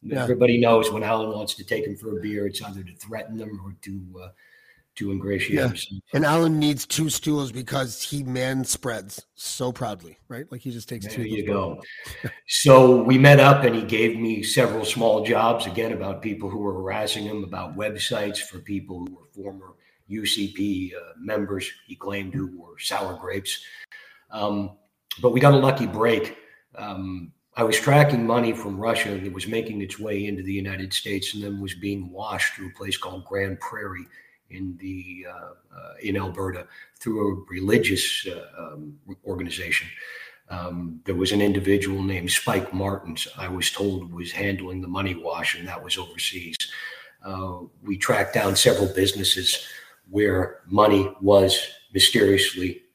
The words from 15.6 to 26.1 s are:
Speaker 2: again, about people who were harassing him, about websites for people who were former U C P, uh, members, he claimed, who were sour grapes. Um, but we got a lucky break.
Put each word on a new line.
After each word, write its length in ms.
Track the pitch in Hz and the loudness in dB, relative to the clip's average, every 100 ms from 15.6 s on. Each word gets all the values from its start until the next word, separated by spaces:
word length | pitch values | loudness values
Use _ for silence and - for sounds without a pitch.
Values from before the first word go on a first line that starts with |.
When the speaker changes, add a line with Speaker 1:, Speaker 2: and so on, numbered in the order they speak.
| 104 | -2
Speaker 2:
again, 260 | 90 113 | -4 -4
about 280 | 101 95 98 | -4 -6 -6
people 300 | 110 101 98 | -6 -6 -6
who 80 | 95 | -6
were 160 | 101 | -6
harassing 500 | 92 92 101 107 120 | -6 -6 -4 -4 -4
him, 200 | 104 107 | -6 -6
about 320 | 92 92 87 87 | -8 -8 -10 -6
websites 640 | 104 104 - 113 101 98 | -6 -4 -4 -2 -4 -6
for 200 | - 90 | -10 -14
people 480 | - 101 95 90 90 | -8 -8 -8 -12 -12
who 80 | |
were 140 | 90 _ | -14 _
former 420 | - 98 95 92 87 _ _ _ | -16 -14 -14 -20 -20 _ _ _
U 180 | 104 104 | -8 -4
C 260 | - 101 | -2 -4
P, 420 | 95 101 95 92 | -4 -2 -2 -4
uh, 180 | 87 - - | -10 -16 -16
members, 540 | 92 107 104 95 90 - _ | -6 -4 -4 -6 -8 -12 _
he 80 | |
claimed, 400 | - 98 101 95 | -14 -8 -8 -6
who 140 | 92 95 87 | -6 -6 -10
were 180 | - - | -20 -10
sour 360 | - 101 98 | -6 -4 -6
grapes. 500 | 90 92 98 98 - - - - - - - _ | -8 -8 -8 -6 -8 -10 -20 -20 -20 -20 -20 _
Um, 460 | 110 104 104 98 - _ _ _ - | -6 -2 -2 -4 -10 _ _ _ 2
but 100 | 120 | 2
we 80 | 120 | 6
got 160 | 143 | 8
a 40 | 139 | 8
lucky 280 | 135 131 113 | 6 2 -2
break. 520 | 104 113 | 0 2